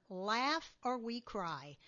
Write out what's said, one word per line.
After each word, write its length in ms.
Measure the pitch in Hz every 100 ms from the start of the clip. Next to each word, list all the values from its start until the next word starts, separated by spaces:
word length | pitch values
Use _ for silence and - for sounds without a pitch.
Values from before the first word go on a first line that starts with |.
| _
laugh 640 | 185 196 226 262 320 - -
or 140 | 247 254
we 220 | 226 240
cry. 560 | - 214 175 147 143 143